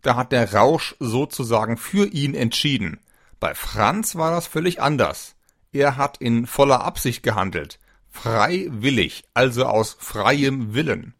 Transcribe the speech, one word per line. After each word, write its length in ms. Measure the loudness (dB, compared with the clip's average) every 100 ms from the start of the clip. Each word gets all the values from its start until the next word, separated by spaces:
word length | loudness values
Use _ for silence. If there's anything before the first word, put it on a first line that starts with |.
Da 160 | 2 0
hat 160 | 2
der 220 | 0 2
Rausch 420 | 4 6 4 -2 -8
sozusagen 760 | -4 -2 -2 -4 0 0 0 -4
für 300 | -2 0 0
ihn 280 | 0 -2
entschieden. 680 | 0 -2 0 0 0 -2 -8 _ _ _ -6
Bei 160 | -6
Franz 600 | -4 -8 0 2 2 -4 -2
war 140 | -2
das 160 | -2 -2
völlig 340 | -2 -2 0
anders. 560 | -2 2 0 -2 -14 _ _ _ _
Er 260 | 0 2 2
hat 180 | -4 -2
in 240 | 0 0 0
voller 360 | 4 4 6
Absicht 400 | 2 -4 -4 -2
gehandelt. 560 | -2 0 -2 -4 -8 -16 _ _ _
Freiwillig, 1160 | -10 -2 2 2 0 -4 -2 0 2 0 -4 _
also 320 | 2 2 2 0
aus 280 | 2 0 -6
freiem 720 | -10 -2 2 2 0 -2 -4
Willen. 400 | -2 -2 -4 -6